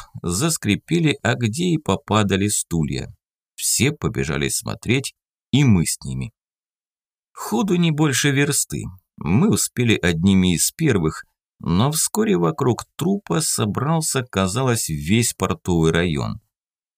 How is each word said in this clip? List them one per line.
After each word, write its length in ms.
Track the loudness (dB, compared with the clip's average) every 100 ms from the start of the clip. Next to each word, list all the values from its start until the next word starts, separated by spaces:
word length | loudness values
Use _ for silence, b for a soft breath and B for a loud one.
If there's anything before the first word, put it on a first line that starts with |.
| -8 -10
заскрипели, 960 | -4 -2 -2 -2 -2 -2 0 0 0 0
а 120 | -2 0
где 300 | -2 -2 -2
и 120 | -2
попадали 720 | 0 -2 0 0 2 0 0
стулья. 640 | -2 -2 -2 -2 -4 -10 -16 _ _ _ -8
Все 300 | -4 0 0
побежали 580 | 0 -4 -4 -4 -2 -2
смотреть, 640 | -4 -6 -6 -2 -2 -4 -12 _ _ _
и 120 | 2
мы 220 | 6 4 2
с 140 | -4
ними. 300 | -8 -10 -10 -14 _ _ _ _ _ _ _ _ _
Ходу 440 | -16 -4 -2 2 2
не 160 | 2
больше 400 | 2 2 2 0
версты. 540 | 2 0 -2 -4 -8 -10 -14 _ -2
Мы 340 | 2 4 4
успели 440 | 2 -2 0 2 2
одними 600 | 2 2 4 4 4 2
из 160 | -2
первых, 540 | 0 0 2 0 -4 -10 _ _ -10
но 320 | -2 2 2
вскоре 460 | 0 -2 -2 0 2
вокруг 480 | 0 0 0 -2 -6 -6
трупа 440 | -2 -2 -2 -4
собрался, 840 | -2 -2 -2 -2 -2 -2 -2 -4
казалось, 640 | -4 -2 -2 0 0 0 -4
весь 440 | -4 0 2 0
портовый 580 | -2 -4 -2 0 2 2
район. 500 | 2 0 -2 -4 -8 -16 _ _ _ _